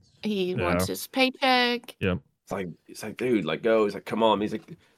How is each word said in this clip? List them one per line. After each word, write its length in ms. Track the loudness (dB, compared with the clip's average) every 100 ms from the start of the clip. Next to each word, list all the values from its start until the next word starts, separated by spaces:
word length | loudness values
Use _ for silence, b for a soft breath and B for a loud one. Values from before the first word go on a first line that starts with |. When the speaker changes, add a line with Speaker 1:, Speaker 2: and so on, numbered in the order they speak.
| _ _
Speaker 1:
He 300 | -4 -2 -2
Speaker 2:
Yeah. 80 | -2 0
Speaker 1:
wants 200 | 0 0
his 220 | -4 -6
paycheck. 880 | 0 0 2 2 4 2 -2 -6 -4
Speaker 2:
Yep. 200 | -2 -2 -6 _
Speaker 3:
It's 80 | -8
like, 180 | -6 -6 -10 -18
it's 140 | -14
like, 160 | -10 -4
"Dude, 260 | 0 0 0
like, 180 | -2
go." 220 | 2 4 2
He's 100 | -2
like, 100 | -6
"Come 160 | 2
on." 180 | 4 4
He's 120 | 0
like, 100 | -6 -12 -20 _